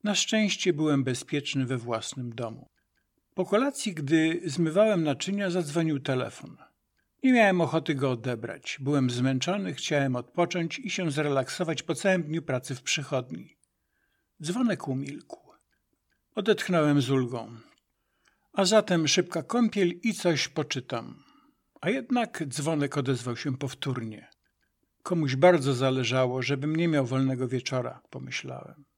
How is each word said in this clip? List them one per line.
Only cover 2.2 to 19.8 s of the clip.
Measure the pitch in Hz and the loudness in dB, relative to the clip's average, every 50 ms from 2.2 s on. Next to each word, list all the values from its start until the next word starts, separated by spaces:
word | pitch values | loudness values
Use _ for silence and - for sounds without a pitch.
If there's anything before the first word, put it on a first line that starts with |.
| 123 120 113 | -10 -8 -8
domu. | 113 120 113 110 127 - _ _ _ _ _ _ _ _ _ _ _ _ _ _ | -8 -8 -8 -8 -12 -18 _ _ _ _ _ _ _ _ _ _ _ _ _ _
Po | - 185 | -4 -2
kolacji, | 180 196 214 262 285 269 - - 214 175 | 2 2 2 2 2 -2 -4 -6 -6 -4
gdy | 156 147 135 160 160 160 160 165 175 - | -4 0 2 4 4 4 4 0 0 -4
zmywałem | 170 135 147 170 156 151 190 214 220 208 175 160 | -4 0 0 0 2 4 4 4 6 4 2 2
naczynia, | 151 139 127 - 185 196 202 202 185 | 0 0 -2 -2 -4 -2 -2 -2 -2
zadzwonił | 170 185 170 143 143 170 165 160 156 135 | 0 -2 -2 0 0 0 0 2 0 -2
telefon. | 131 - 135 127 123 - - - - - - - - _ _ _ _ _ _ _ _ _ _ _ - | -2 -2 -2 -2 -2 -4 -8 -14 -18 -18 -20 -20 -20 _ _ _ _ _ _ _ _ _ _ _ 4
Nie | 262 254 | 4 6
miałem | 240 220 196 185 180 | 8 8 6 6 4
ochoty | 170 135 - 165 - - 156 | 2 2 0 -2 0 0 -2
go | 135 135 135 | 0 0 0
odebrać. | 127 117 113 127 123 110 113 113 95 - _ - - - | 0 -2 -2 -4 -4 -4 -6 -10 -10 -10 _ -12 -12 -6
Byłem | 135 135 147 143 131 123 | -2 0 2 2 2 2
zmęczony, | 123 123 123 135 135 131 127 - 185 208 196 180 151 | 2 2 0 2 2 0 0 0 -2 -2 -2 -6 -6
chciałem | - - - 156 143 139 135 127 | -6 -4 0 0 2 2 2 0
odpocząć | 123 123 - _ - 175 170 - 180 165 165 - - | -2 -4 -6 _ 0 0 0 0 -4 -4 -4 -6 -8
i | - 208 | -8 -6
się | - - 185 160 | -4 -2 -2 -2
zrelaksować | 139 147 151 147 143 135 127 - - - 185 160 160 135 - | -2 0 0 2 2 0 0 -2 -4 -6 -4 -4 -4 -6 -4
po | - - | -6 -6
całym | - - 196 190 185 160 | 0 2 2 2 2 0
dniu | 147 156 165 | -2 -4 -6
pracy | 151 - 135 123 127 - 135 | -4 -2 -4 -4 -4 -6 -10
w | 127 | -8
przychodni. | _ - - - 143 - 143 131 120 123 - - - - _ _ _ _ _ _ _ _ _ _ _ _ _ _ _ _ _ _ 156 | _ -4 -4 -2 -2 -2 -4 -4 -4 -4 -12 -14 -14 -18 _ _ _ _ _ _ _ _ _ _ _ _ _ _ _ _ _ _ -8
Dzwonek | 151 180 247 262 233 190 - - | -4 -2 0 2 2 0 0 -2
umilkł. | 143 131 131 139 143 139 - - _ - - _ _ - _ _ _ _ _ _ _ _ _ _ _ _ _ _ _ _ | -4 -4 -4 -4 -6 -10 -12 -14 _ -20 -20 _ _ -20 _ _ _ _ _ _ _ _ _ _ _ _ _ _ _ _
Odetchnąłem | - 190 220 208 - - - 180 165 151 147 147 143 | -4 2 2 0 0 2 2 2 4 6 6 4 4
z | 131 120 | 4 4
ulgą. | 139 135 127 120 127 120 113 107 117 113 - _ _ _ _ _ _ _ _ _ _ _ _ _ _ _ _ _ _ | 2 2 2 0 -4 -8 -8 -10 -16 -20 -20 _ _ _ _ _ _ _ _ _ _ _ _ _ _ _ _ _ _
A | - 196 | 0 2
zatem | 180 214 214 - 214 185 170 156 | 6 6 4 4 4 2 2 2
szybka | 147 - - 180 - - 165 143 | 2 2 2 0 0 -4 -8 -6
kąpiel | - - 240 240 214 - 208 | -2 0 2 2 2 2 2